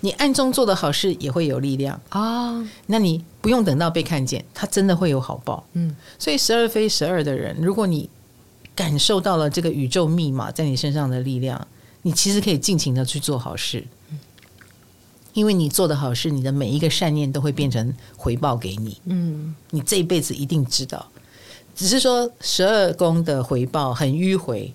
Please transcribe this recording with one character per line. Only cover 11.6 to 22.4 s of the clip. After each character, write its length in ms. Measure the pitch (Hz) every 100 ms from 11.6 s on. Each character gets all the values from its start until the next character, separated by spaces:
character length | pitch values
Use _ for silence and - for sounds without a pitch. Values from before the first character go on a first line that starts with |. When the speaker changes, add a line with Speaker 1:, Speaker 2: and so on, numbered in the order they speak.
| - - - -
Speaker 1:
你 100 | 180
其 200 | 165 202
实 100 | 202
可 80 | 202
以 80 | 156
尽 200 | 185 175
情 160 | -
的 120 | 127 127
去 140 | 151
做 200 | 135 135
好 160 | 120 -
事。 300 | - 117 120 - -
Speaker 2:
嗯。 100 | 147 - - - - - - - - - - -
Speaker 1:
因 120 | - 214
为 80 |
你 160 | 190 151
做 180 | 131 180
的 80 | 147
好 180 | 139
事， 160 | 123 165
你 140 | 139
的 80 | 131
每 180 | 139 123
一 80 | 139
个 120 | 160
善 240 | - 175
念 180 | 151 143
都 80 | 139
会 120 | 147
变 200 | 139 143
成 220 | 117 117 127 - -
回 180 | - 120
报 200 | 143 120
给 200 | 98 101
你。 220 | 110 - 180
Speaker 2:
嗯。 500 | 180 170 151 156 156 -
Speaker 1:
你 100 | 156
这 160 | 131 196
一 60 |
辈 160 | 170 180
子 140 | - -
一 100 | 139
定 200 | 160 127
知 200 | - 131
道。 220 | - - - - - - - - -
只 120 | 185
是 120 | 254
说 300 | 254 247 240 -